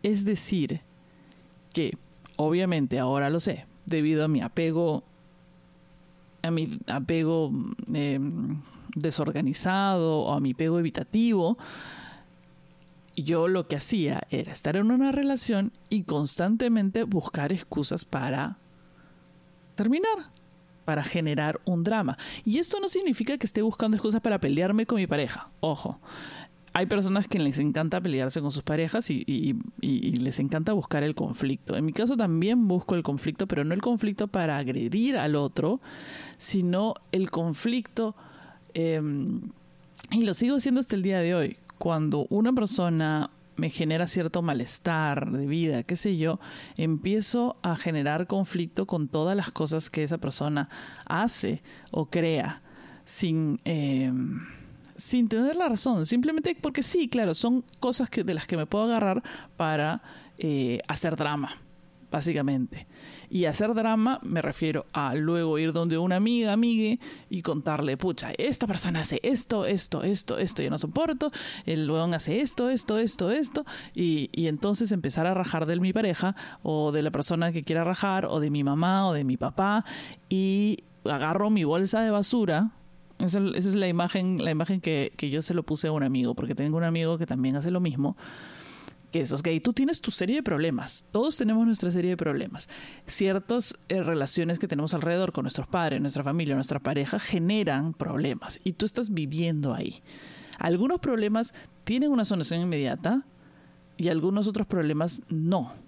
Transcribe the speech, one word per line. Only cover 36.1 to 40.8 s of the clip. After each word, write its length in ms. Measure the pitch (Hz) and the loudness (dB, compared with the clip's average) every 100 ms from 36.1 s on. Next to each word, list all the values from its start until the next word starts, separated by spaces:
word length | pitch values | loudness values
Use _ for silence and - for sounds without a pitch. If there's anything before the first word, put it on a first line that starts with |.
| - - - | -16 -16 -10
sino 560 | - 196 175 180 220 - - | -2 0 2 2 0 -4 -4
el 200 | 185 190 | -2 0
conflicto, 840 | - 170 151 233 247 - - 220 - - - - - - - | -2 -2 -2 -2 -2 -2 -4 -4 -4 -18 -20 -20 -20 -10 -2
em, 640 | 165 156 151 143 - 123 - - - - - - - | 0 0 0 -2 -2 -4 -6 -14 -20 -20 -20 -18 -2
y 120 | 220 | 2
lo 120 | 220 175 | 2 2
sigo 220 | 240 277 | 2 2
haciendo 220 | 277 | 2
hasta 160 | 254 | 2